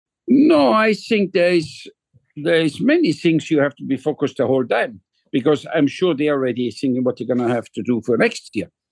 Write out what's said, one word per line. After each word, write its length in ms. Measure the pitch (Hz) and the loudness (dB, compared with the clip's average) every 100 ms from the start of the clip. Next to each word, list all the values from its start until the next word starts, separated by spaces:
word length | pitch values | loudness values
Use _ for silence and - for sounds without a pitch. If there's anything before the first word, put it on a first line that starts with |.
| _ _ - | _ _ 0
No, 460 | 262 302 311 269 | 4 6 4 4
I 220 | 220 220 | 4 2
think 380 | 214 - 220 190 | 0 -2 0 0
there 200 | 190 175 | 0 2
is, 340 | 180 156 - - - _ _ _ | 2 -2 -8 -20 -20 _ _ _
there 260 | - 147 165 | -8 0 2
is 200 | 160 - | 0 0
many 320 | 202 330 294 | 2 2 2
things 400 | 143 175 160 - | 0 0 0 0
you 80 | 151 | 0
have 160 | 143 - | 0 -2
to 80 | |
be 120 | 131 135 | -6 -4
focused 420 | 151 143 143 - | -4 -4 -4 -2
the 100 | 117 | 0
whole 180 | 131 123 | 0 0
time, 340 | 113 120 104 _ _ _ | -2 -2 -8 _ _ _
because 340 | - 127 147 - | -2 0 0 0
I'm 140 | 170 143 | -2 0
sure 280 | - 185 | 0 -2
they're 180 | 143 147 | 0 -2
already 400 | 143 131 120 120 | -2 -2 -2 -6
thinking 320 | - 139 127 | -4 -2 0
what 140 | 127 120 | -2 -2
they're 80 | 117 | -4
gonna 280 | 123 120 | -2 0
have 160 | 120 110 | -2 -4
to 80 | - | -8
do 180 | 98 120 | -4 -2
for 120 | 107 113 | 0 0
next 340 | 233 - - | 0 -2 -10
year 140 | - 90 _ _ | -10 -10 _ _